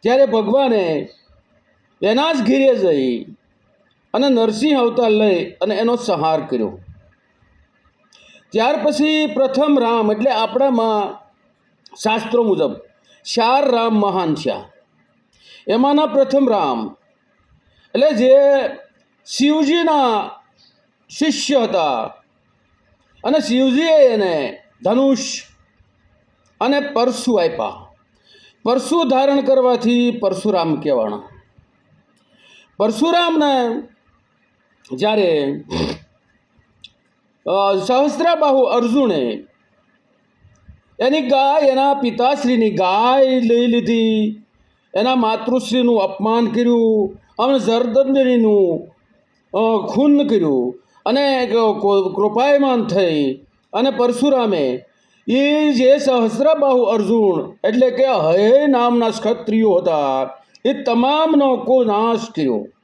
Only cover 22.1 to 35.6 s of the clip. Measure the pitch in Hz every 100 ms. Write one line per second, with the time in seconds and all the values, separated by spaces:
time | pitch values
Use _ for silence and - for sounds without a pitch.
22.1 | - _ _ _ _ _ _ _ _ _
23.1 | _ - 302 208 240 262 254 330 311 269
24.1 | 226 190 160 135 - _ _ 180 233 269
25.1 | 269 - - - _ _ _ _ _ _
26.1 | _ _ _ _ _ 233 285 277 - 247
27.1 | 247 - 220 170 - 107 - - _ _
28.1 | _ _ _ _ _ - 262 262 339 311
29.1 | 262 277 277 262 269 254 240 233 240 240
30.1 | 233 202 185 208 190 165 151 147 131 110
31.1 | 104 - - _ _ _ _ _ _ _
32.1 | _ _ _ _ - _ _ 214 214 320
33.1 | 339 339 320 294 269 240 240 - _ _
34.1 | _ _ _ _ _ _ _ _ 131 208
35.1 | 214 190 156 139 147